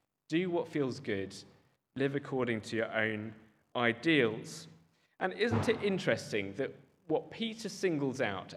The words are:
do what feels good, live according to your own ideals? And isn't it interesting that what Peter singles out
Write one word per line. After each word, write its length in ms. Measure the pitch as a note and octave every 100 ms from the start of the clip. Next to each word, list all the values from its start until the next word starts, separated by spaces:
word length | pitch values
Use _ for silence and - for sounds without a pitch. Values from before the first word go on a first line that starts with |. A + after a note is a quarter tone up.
| _ _ -
do 220 | D#3+ F#3
what 180 | E3+ -
feels 320 | D#3 C3+ A2+
good, 340 | - G2 F#2+ - - - _ _ _ -
live 180 | C3+
according 460 | C#3 C#3 C3+ A#2+ A2+
to 140 | G2+ A2+
your 160 | A2
own 380 | A2 A2 G#2+ A2 A2 - _ _
ideals? 920 | B2+ A#2+ A#2 E3 D#3 A#2 A2 - - - - _ _ _ -
And 140 | F#3
isn't 360 | F#3 A#3 A3+ -
it 140 | A3+
interesting 680 | G3+ F#3+ - A2+ - A2 G2 G2+
that 180 | C3+ - - _ -
what 240 | D3+ -
Peter 380 | - A3+ A3 G3
singles 520 | - F#3+ D#3 C#3 A#2
out 320 | A2+ F#2+ -